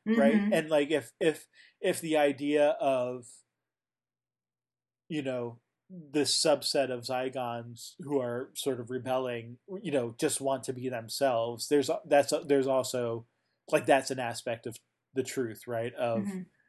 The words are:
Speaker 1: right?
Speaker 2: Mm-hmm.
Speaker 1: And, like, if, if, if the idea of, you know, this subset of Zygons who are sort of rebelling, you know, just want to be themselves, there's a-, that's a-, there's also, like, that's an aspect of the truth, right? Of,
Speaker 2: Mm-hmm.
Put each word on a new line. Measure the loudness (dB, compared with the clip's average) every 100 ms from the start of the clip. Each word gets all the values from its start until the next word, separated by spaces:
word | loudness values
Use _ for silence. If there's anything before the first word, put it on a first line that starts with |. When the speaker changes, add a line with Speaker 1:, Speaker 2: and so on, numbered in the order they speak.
| 0
Speaker 1:
right? | 4 6 4
Speaker 2:
Mm-hmm. | 4
Speaker 1:
And, | 0 2
like, | 2 4
if, | 0 -2 _
if, | 0 0 -10 _ -20 _
if | -2 -2
the | 0 4
idea | 4 2 0 4 4 4
of, | 2 2 0 -6 -14 -20 _ _ _ _ _ _ _ _ _ _ _ _ _ _ _ _ _
you | -6
know, | -4 -4 -6 -10 _ _ _
this | -18 -4 0 2 2
subset | 4 2 2 0 0
of | -2
Zygons | -4 -4 -4 -4 -6 -6 -10 -14 -18 -14
who | -2 -2
are | 0 -4 -6 -6
sort | -4 -4
of | -4
rebelling, | -8 -2 -2 -2 -6 -8 -16 -14 -10
you | -2
know, | -2 -2 -2
just | -2 0
want | -2 -2
to | -4
be | -6 -6
themselves, | -6 -8 0 2 2 0 -4 2
there's | 2 2
a-, | -2 4
that's | 4 6
a-, | 0 2
there's | 2 4
also, | 2 0 -2 -2 -4 -10 _ _ _ 0
like, | 0 4
that's | 4 4
an | -4
aspect | -4 -6 -6 -6 -6
of | -12 _ _ _
the | -6
truth, | -4 -2 -4 -6 -6
right? | -4 -4 -2
Of, | -2 0
Speaker 2:
Mm-hmm. | -2 -6 -10 _